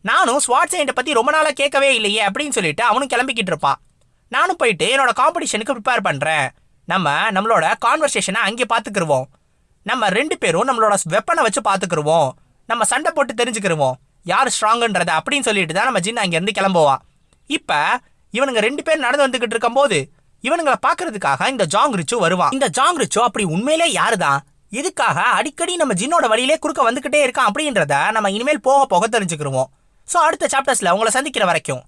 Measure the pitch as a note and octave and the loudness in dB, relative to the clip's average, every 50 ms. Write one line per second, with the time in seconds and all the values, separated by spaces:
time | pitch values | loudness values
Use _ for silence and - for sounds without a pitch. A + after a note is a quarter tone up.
0 | - G3+ A#3+ D#4+ F4+ B3+ A#3+ D4 - B3+ A#3+ C#4+ E4+ - F#4 F4+ D4 B3+ - C4 | 0 0 2 2 2 2 2 0 0 2 2 2 2 0 0 -2 -2 -2 -2 -4
1 | B3 D4+ D4 A#3 A3+ D4 D4+ D#4 D4+ D#4 C#4+ - C#4 C#4 C#4 C#4 C#4 C#4 B3+ A3+ | -2 0 0 2 2 2 2 2 2 0 0 0 -2 0 2 2 2 2 2 2
2 | G#3+ G3+ G3+ A3 G#3 G3 G3 B3+ D4+ D4 - G#3+ F#3+ D#3+ D3 F#3+ A#3 A#3 - B3+ | 0 -2 0 0 -2 -2 -2 -2 -6 -2 -2 -2 -2 -2 -2 0 0 2 2 2
3 | C#4+ C4 B3+ A#3+ B3+ C4+ B3 A#3 G3+ F3+ E3 D3 - C#3 C3+ _ _ _ _ _ | 0 0 -2 -2 -2 -2 -4 -4 -4 -4 -4 -2 0 -2 -2 _ _ _ _ _
4 | _ _ _ _ _ _ A#3+ C4 E4 F#4+ F#4 F4 C4+ A#3+ G3+ D3 D#3 G3+ C4 C4+ | _ _ _ _ _ _ -2 0 0 0 0 0 0 0 0 0 -2 0 2 2
5 | C4+ B3 - - B3+ D#4+ E4+ E4+ C#4+ - - G#3 A3 C#4+ C4+ A#3+ G#3 C4 B3 A3 | 2 0 2 2 0 0 0 -2 -6 -4 -6 -6 -4 -4 -6 -4 -2 -2 -2 0
6 | F#3+ F3+ D#3 C3+ C#3+ D#3 D#3+ D3+ C#3 B2 _ _ _ _ _ _ _ - E3+ F#3+ | 0 -2 -2 -2 -2 0 0 0 -2 -4 _ _ _ _ _ _ _ -4 -2 0
7 | F3 C#3+ C#3+ D#3 G3 A3 F#3+ F#3+ G3+ A3+ A3+ F3+ D#3+ F3 A3+ - - A#3 C#4 D#4+ | 0 0 0 0 -2 0 -2 -2 0 2 2 2 2 2 -2 0 0 0 2 2
8 | D#4 - - G3+ F#3 - F#3+ A3+ A3 G3 A3+ A#3 B3 G#3 A#3 A#3 A3 B3 G3 G3+ | 0 -2 -2 -2 -4 -2 -2 -2 -2 -2 -2 -2 -2 0 -2 -2 -2 -2 -4 -4
9 | E3+ D3+ C#3+ B2+ B2+ - _ _ _ _ _ _ _ _ _ _ _ G3+ A#3+ C4 | 0 0 0 0 0 -6 _ _ _ _ _ _ _ _ _ _ _ -6 -2 0
10 | A3 F#3+ F3+ A3+ C#4+ D#4 F4+ - - G3 D#3+ F3 A#3 C4+ C4 A3+ A3 G#3+ G3+ F#3+ | 0 0 0 0 -2 -2 -4 -2 -2 0 0 0 0 0 2 2 2 2 2 0
11 | - D#3+ E3+ G#3+ - - E4+ E4 C4 A3 F#3+ C#4 G#3+ G#3+ G3 F#3+ G3+ F3 F3 D#3 | -2 -2 -2 -2 0 0 0 0 0 0 0 -2 -2 0 -2 -2 -2 -2 -2 -2
12 | D3 D3 E3 E3+ D3 C3 - _ _ _ _ _ _ - - A#3 A3 - A#3+ C4+ | 0 2 2 2 2 0 -2 _ _ _ _ _ _ -6 -2 -2 0 0 0 -2
13 | D#4 F4 E4 - F4 C4 A#3 A3 A#3+ B3+ A3+ A3+ G3 F#3 E3 D#3 C#3 C3 B2+ - | -2 -2 0 0 -2 -2 0 -2 -2 -2 -2 -4 -2 -2 0 0 0 -2 -2 -6
14 | _ _ _ _ _ E3+ F3+ A3+ C4 B3 - - A3 G#3+ A3+ A#3+ A#3 A3+ G3 F3+ | _ _ _ _ _ -2 0 0 2 0 0 0 2 2 2 2 0 0 0 0
15 | F3 F3 D#3+ D#3+ - - C#4+ C#4 - A#3 G#3+ G3 F#3 D#3 D#3+ F#3+ A3+ C4 B3 G3 | 0 0 0 -2 0 0 -2 0 0 0 0 0 -2 -2 -2 0 0 0 0 -2
16 | E3+ - A#3 A#3+ G3+ F3+ E3+ D#3+ F3 G#3+ G3+ G3+ G3 G3 F#3 E3+ D#3 C#3+ C3+ - | -2 -2 -4 -2 -2 -2 -2 -2 -2 -2 -2 0 0 2 4 4 4 4 4 0
17 | _ _ _ _ _ _ _ _ _ _ D4 D#4 _ - - D3 D3+ F3+ A3+ B3+ | _ _ _ _ _ _ _ _ _ _ -8 -6 _ -2 -2 0 2 0 0 -2
18 | _ _ _ _ _ _ - A3+ C#4 C#4 B3 A3+ G#3 A#3 C#4+ D4 - D#4+ D#4 D#4+ | _ _ _ _ _ _ -2 -2 -2 0 0 0 0 0 -2 -2 -2 -2 0 0
19 | C4+ A#3+ C4 D4 C#4 C4 B3 A#3+ B3 A3 A#3 A3+ B3 A#3 A#3+ C4+ C#4+ B3+ F#3+ D3 | 0 0 2 2 2 0 0 -2 -4 -4 -2 -2 -2 0 2 2 2 2 2 -2
20 | C3 - _ _ _ _ _ _ - B3 D#4+ E4+ E4 C#4+ B3 G3 - C#4 E4 - | -2 -6 _ _ _ _ _ _ -4 -2 -2 0 2 0 0 2 0 -2 0 0
21 | F#4 E4 A3 G3+ - C#3+ C#3 - F3+ A#3+ C4+ A#3 F#3+ D3+ F#3 G#3 C4+ D4 A#3 F#3 | -4 -8 -6 -4 -2 -2 0 0 0 -2 0 -2 -2 0 2 2 2 2 0 -2
22 | D#3 - A#3+ A#3+ F3+ E3 F#3 F3+ E3+ C#3 B3+ C4+ C4+ A3 D3 B3+ C4+ E4+ F4+ D4+ | -4 -4 -2 0 2 0 2 2 0 0 0 0 -2 -2 0 2 0 2 2 0
23 | B3+ - - G#3 A#3+ A#3+ - A#3 G#3 E3+ D#3 F3+ A#3 C#4+ D#4 D#4+ E4+ E4 A3 E3+ | -2 0 0 0 0 0 0 -2 -4 -2 -2 -2 0 0 0 2 2 0 2 0
24 | D#3+ A3 A#3 F#3 E3+ C#3+ C#3 C#3+ - _ _ _ _ _ G3 A#3+ C#4+ - - - | 0 0 0 0 2 0 0 0 -2 _ _ _ _ _ -8 -6 -6 -6 -2 -2
25 | B3+ G#3+ C#3+ D#3+ G3+ B3 G3+ F#3+ A3+ D4 - - E4+ F#4 F4+ E4+ D#4 C4+ A3 E3+ | 0 0 0 0 2 2 2 2 0 -2 -4 -4 -4 -4 0 -2 0 0 0 -2
26 | A3 C#4+ E4+ E4+ C4 A3+ G#3+ A#3 B3+ C4 D#4 D#4 - D4+ D4 D#4+ C4 A3+ A#3+ C#4 | 0 0 0 2 2 2 2 2 2 2 0 0 0 -4 0 2 2 2 2 0
27 | - C#4+ C#4 D4+ C#4+ B3+ A#3+ C#4+ B3+ G#3+ G3+ C#4+ D#4 D4 B3 F#3+ D#3 C#3 C#3 C#3 | -4 0 2 2 2 2 2 2 0 0 0 0 -4 -2 0 0 0 2 2 0
28 | D#3 G3+ A3 A3 G#3 G3 G3 G#3+ A#3+ C#4+ D#4 B3 - C4 C#4 C#4 C4+ C4 G3 F3 | 0 0 0 0 0 0 -2 -2 -2 -2 -2 0 2 2 4 4 4 4 2 0
29 | G#3+ A3+ A3+ A3+ G3 E3 E3 D3+ D3 C#3 C3+ B2+ C3 - _ _ _ _ _ _ | 2 2 0 -2 -2 -2 -6 -6 -6 -4 -2 -2 -2 -2 _ _ _ _ _ _
30 | _ - - F4 D#4 D#4+ E4 - E4 B3+ - C4+ C4 C#4 C4 - G3+ F3 F3 G3+ | _ -2 2 2 2 2 2 0 -4 -2 -2 0 0 0 -2 0 2 0 2 2
31 | A3+ A3+ - A#3+ C#4+ D4+ B3+ - - F3 E3 D#3+ _ - C3+ B2+ - | 2 2 0 0 -2 -2 -2 0 0 2 0 -2 _ -4 -8 -8 -10